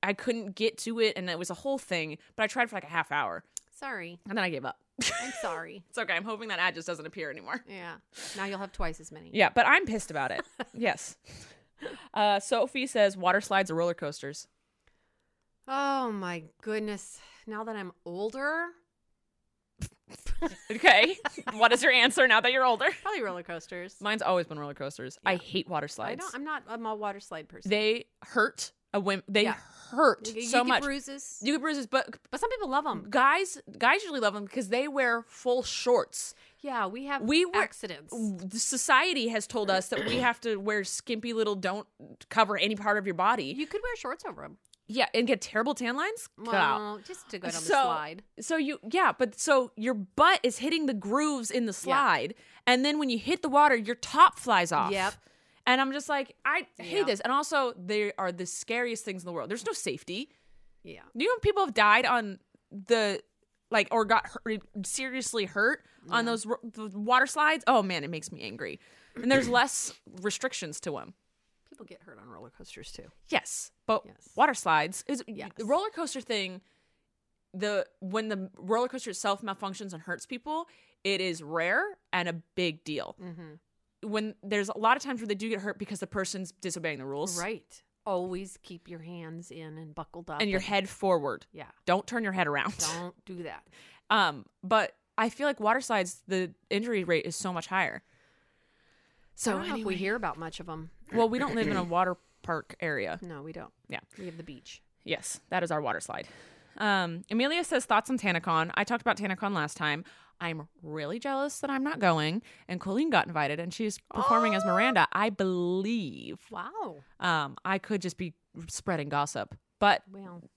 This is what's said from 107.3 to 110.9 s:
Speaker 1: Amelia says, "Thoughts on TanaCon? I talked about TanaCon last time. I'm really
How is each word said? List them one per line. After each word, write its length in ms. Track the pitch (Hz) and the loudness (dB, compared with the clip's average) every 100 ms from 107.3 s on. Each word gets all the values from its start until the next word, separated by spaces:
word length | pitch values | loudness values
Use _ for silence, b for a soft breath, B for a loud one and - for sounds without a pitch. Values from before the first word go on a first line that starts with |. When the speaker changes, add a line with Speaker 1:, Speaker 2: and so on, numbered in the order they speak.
Speaker 1:
Amelia 340 | 220 269 330 | 0 2 0
says, 200 | 339 285 - | 0 -2 2
"Thoughts 240 | 214 - | 2 2
on 80 | 262 | -2
TanaCon? 520 | 202 170 175 160 165 | 0 0 2 2 2
I 100 | - | 0
talked 160 | 202 240 | -2 0
about 140 | - 196 | 0 0
TanaCon 380 | 202 185 202 | -2 -2 -2
last 220 | 196 151 - | -2 -2 -2
time. 280 | 151 147 180 B B _ | -2 -2 -6 B B _
I'm 280 | 170 160 151 _ | -8 -8 -10 _
really 360 | 160 | -10